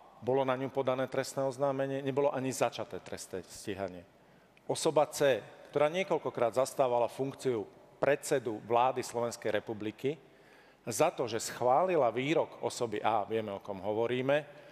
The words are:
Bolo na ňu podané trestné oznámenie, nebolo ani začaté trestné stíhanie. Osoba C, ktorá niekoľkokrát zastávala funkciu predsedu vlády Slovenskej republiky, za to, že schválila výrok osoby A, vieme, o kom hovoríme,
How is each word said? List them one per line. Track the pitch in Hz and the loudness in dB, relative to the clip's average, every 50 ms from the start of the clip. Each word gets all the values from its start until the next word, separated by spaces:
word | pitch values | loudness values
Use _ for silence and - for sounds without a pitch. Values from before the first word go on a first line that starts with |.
| - - - - | -20 -20 -20 -6
Bolo | 107 120 131 135 135 | -2 0 2 2 2
na | 131 127 127 | 2 0 0
ňu | 135 | -2
podané | 127 - 135 131 127 127 131 131 | -2 -2 -2 0 0 0 0 -2
trestné | 123 - 135 131 - - 143 135 | -2 -2 -4 -4 -2 -4 -2 -2
oznámenie, | 135 123 127 143 139 135 135 135 135 135 139 143 | -2 -2 0 -2 0 0 -2 -2 -2 -4 -4 -4
nebolo | 135 131 139 143 143 - | 0 0 2 2 2 0
ani | 131 131 131 | 0 -2 -2
začaté | 117 - 131 117 - - 107 - - 87 | 0 2 0 0 0 -4 -8 -8 -10 -12
trestné | - - 101 92 - - - 92 - | -10 -10 -12 -12 -10 -8 -10 -10 -10
stíhanie. | - - - - - 95 95 98 92 90 87 87 - _ _ _ _ - - - _ _ - _ | -10 -16 -12 -8 -8 -6 -6 -6 -6 -8 -12 -18 -20 _ _ _ _ -20 -20 -20 _ _ -14 _
Osoba | - 135 - - 165 139 156 143 | -4 -4 0 0 2 4 4 2
C, | - - - 151 139 123 101 - - - - - - | 2 2 2 4 4 4 2 -2 -8 -18 -20 -20 -4
ktorá | - 143 147 | 2 2 2
niekoľkokrát | 151 170 185 185 - 175 143 - 131 - 127 120 113 98 127 | 2 2 0 0 0 -2 -2 -2 -4 0 0 0 2 4 2
zastávala | 135 - - - 135 123 123 120 117 | 0 2 2 2 2 4 4 2 2
funkciu | 110 - - 131 139 131 - - 135 120 107 95 - - - - - - | 0 0 -4 -4 -4 -6 -2 -2 0 0 0 -4 -6 -12 -20 -20 -20 -4
predsedu | - - 135 143 143 - - 151 135 113 123 110 107 | 0 2 2 2 2 2 0 0 0 0 -2 -6 -6
vlády | 90 101 117 117 123 131 127 127 | -2 2 4 4 4 4 2 -2
Slovenskej | 113 - - 120 120 117 107 - - 110 | -6 -4 -4 -4 -4 -4 -4 -4 -4 -2
republiky, | 107 104 - - 113 101 107 107 104 - - 135 160 - - - - - - - - - - - - _ _ | -2 -2 -2 -4 -8 -6 -6 -8 -8 -4 -4 -4 -4 -4 -12 -20 -20 -20 -20 -20 -20 -20 -20 -20 -20 _ _
za | 123 107 117 151 175 | -8 0 2 2 2
to, | - - 135 | 2 -2 -4
že | 110 113 107 | -2 -2 -4
schválila | - - - - 120 127 127 151 180 185 180 156 127 117 107 | -6 -6 -4 0 4 4 6 6 4 4 4 4 4 4 2
výrok | 127 131 143 165 151 117 - - - | 0 0 2 2 2 0 0 -4 -6
osoby | 120 117 - - 123 113 104 - | -4 -4 -2 -2 -4 -2 -2 0
A, | - 107 113 110 98 | 0 2 2 2 0
vieme, | 98 113 113 107 104 | 0 -2 -2 -2 -4
o | 98 | -6
kom | 98 - - 101 92 | -8 -8 -10 -10 -6
hovoríme, | 87 104 107 110 117 113 123 127 127 139 143 151 147 - - - - - | -4 -2 -2 0 0 0 0 0 2 2 2 2 0 -4 -14 -20 -20 -20